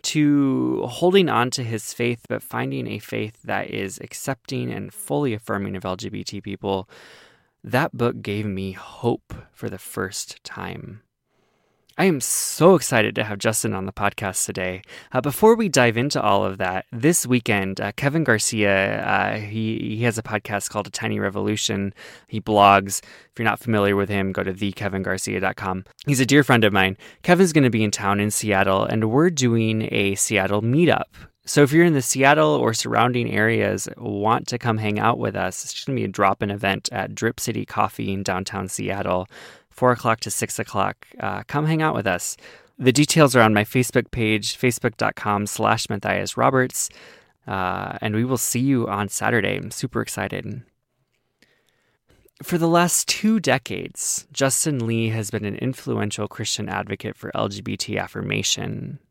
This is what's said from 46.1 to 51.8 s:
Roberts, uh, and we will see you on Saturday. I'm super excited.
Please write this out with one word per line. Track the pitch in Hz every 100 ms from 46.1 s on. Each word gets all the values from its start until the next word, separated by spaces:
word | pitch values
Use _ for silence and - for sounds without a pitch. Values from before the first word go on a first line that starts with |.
| 95 98 -
Roberts, | 127 131 127 - - - - - _ _ -
uh, | 95 92 92 98 104
and | 110
we | 107
will | 123 127
see | - 120
you | 135 131 113
on | 101 101
Saturday. | - 104 113 101 101
I'm | 98
super | - - 117
excited. | 110 - 101 98 107 107 - _ _ _ _ _ _ _ _ _ _ _